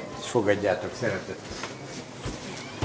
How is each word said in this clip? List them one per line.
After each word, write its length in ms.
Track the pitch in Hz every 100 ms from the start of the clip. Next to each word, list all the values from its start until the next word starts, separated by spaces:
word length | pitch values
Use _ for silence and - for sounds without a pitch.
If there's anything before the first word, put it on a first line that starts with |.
| - -
És 80 | -
fogadjátok 600 | 120 101 98 98 90 92 -
szeretettel. 360 | 113 95 87 95 - - - 135 - - - - - - - - - -